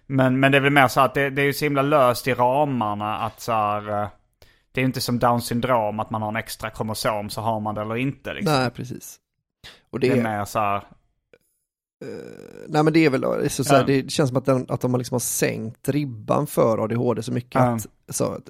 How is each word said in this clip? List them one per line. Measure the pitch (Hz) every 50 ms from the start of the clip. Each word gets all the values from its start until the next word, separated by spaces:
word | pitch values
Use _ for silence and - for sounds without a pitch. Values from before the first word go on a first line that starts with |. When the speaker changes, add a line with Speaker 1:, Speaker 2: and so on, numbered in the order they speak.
| _
Speaker 1:
Men, | - 139 131 131 131 127 135
men | 135 135
det | 139
är | 139
väl | 131 143 147
mer | 147 131
så | 123 - 147
att | 131 127 -
det, | 147 139 139
det | 135 143
är | 139
ju | 143 135
så | - 151
himla | 147 143 139
löst | 135 143 151 143 131 123 120 - -
i | 135 123
ramarna | 117 123 123 131 143 151 143 131 120 110 104 104 104 104 107 107
att | - 113 110 - -
så | - -
här, | 113 110 104 104 104 104 104 107 104 104 104
eh, | 101 - _ _ _ _ _ - _ _ _ _ _
det | _ 131
är |
ju | 131
inte | 131 123 127
som | - - 123 117
Downs | 123 120 120 120 117
syndrom | - 120 120 113 123 127 113 107 104 104 107
att | 104 -
man | 113 110
har | 110 107
en | 110
extra | 113 110 - - - - 107
kromosom | - - 117 110 107 - - 127 110 104 104 104
så | - 110
har | 107 113 110 110
man | 107 107 104
det | 107
eller | 107 107 113
inte, | 120 131 139 139 - - 104 76
liksom. | 69 202 165 151
Speaker 2:
Nej, | 135 127 120
precis. | - - - 123 - - - - - _ _ _ _ _ _ _ _ _ - - - _ _ _
Och | - 113
det | 113 127
Speaker 1:
Det | 135
är | 120
Speaker 2:
är | 117 110 107
Speaker 1:
mer | 104 101
så | - - 113
här | 107 101 101 101 - _ - _ _ _ _ _ _ _ - _ _ _ _ _ _ _ _ _ _ _ _ _ 143
Speaker 2:
Eh, | 127 - 82 62 60 52 50 50 50 50 50 52
nej, | - 151 151 156
men | 160 156
det | 165 160
är | 147
väl, | 127 131 120 120 117 110 123 143
så, | - - 127
så | 135 139
här, | 143
Speaker 1:
Ja. | 120
Speaker 2:
det | 139 143 135 127 -
känns | - - 156 127
som | 123
att | 135 -
den, | - 135 127 127 -
att | 135 -
de | - 127 123
har |
liksom | 123 123 - 131
har | 120
sänkt | - - - - 156 131 113 113 110 113 123 _ - -
ribban | 131 147 151 135 120 107 110 - 123 131 147
för | - - 170 139 117 110 101 110
A |
D | 107 113
H | 117 123 123 113
D | 117 113
så | 127
mycket | 123 123 120 - - 135
Speaker 1:
Ja. | 127 123 120
Speaker 2:
att, | 113 107 - _ _ _ - -
så | - 123 107 98 - -